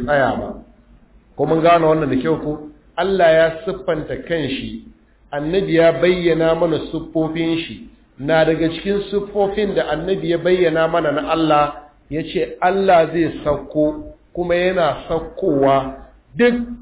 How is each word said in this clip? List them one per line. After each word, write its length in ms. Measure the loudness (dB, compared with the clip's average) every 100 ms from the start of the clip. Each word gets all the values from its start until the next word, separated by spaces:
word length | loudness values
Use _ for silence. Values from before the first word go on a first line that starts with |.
tsaya 320 | 0 2 2 0
ba. 140 | -6 -12 -18 _ _ -20 _ _ _ -4
Ko 80 | 0
mun 160 | 2
gane 220 | 4 6 4
wannan 240 | 2 0
da 60 | -2
kyau 220 | 0 -2
ko? 260 | -4 -8 -10 -20 _ -4
Allah 340 | -2 2 4
ya 200 | 6 4 0 -8
siffanta 500 | -8 -4 -4 -4 -10 -6
kanshi, 560 | -4 -4 -6 -8 -12 -16 -20 _ _ _
annabi 420 | -8 -2 -2 2 4
ya 160 | 4
bayyana 600 | 4 2 2 2 2 2 2
mana 240 | 0 -2 -4
siffofin 680 | -10 -6 -4 -2 -2 -2 -2
shi. 300 | -6 -12 -18 _ _ -10
Na 240 | -2 2 2
daga 240 | 2 0
cikin 320 | -2 -4 -4 -2
siffofin 640 | -4 -4 -2 -2 0 -2 -2
da 140 | -2
annabi 380 | -2 -2 -4 -2
ya 60 | -2
bayyana 500 | 2 2 2 2 0
mana 240 | 0 0
na 180 | -2 -2
Allah, 420 | 0 2 2 2 -2 -16 _ -10
ya 120 | -8
ce 340 | -6 -4 -6 -2
Allah 460 | 0 2 4 6 6
zai 260 | 2 -2 -2
sauko, 720 | -4 -4 -4 0 0 0 -10 -18 _
kuma 220 | -6 -2 0
yana 500 | 0 0 0 -2 -4
saukowa 1000 | -6 -6 -6 0 2 4 4 0 -8 -18 _ _ 2
duk 200 | 2 2 -4 -4